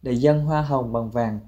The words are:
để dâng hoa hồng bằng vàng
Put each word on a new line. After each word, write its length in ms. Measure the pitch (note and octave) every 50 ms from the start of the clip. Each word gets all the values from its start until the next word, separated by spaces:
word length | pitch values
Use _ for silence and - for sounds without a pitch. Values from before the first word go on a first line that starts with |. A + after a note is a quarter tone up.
| -
để 100 | B2+ B2
dâng 320 | A#2+ C3 D3 D3+ D3+ D3+
hoa 180 | D3+ D#3 D3+ D3+
hồng 300 | C#3+ C#3+ C3 B2 A#2 A2+
bằng 180 | A#2 A2+ A2+
vàng 300 | A#2 B2 A#2 A2+ G#2+ G#2 G#2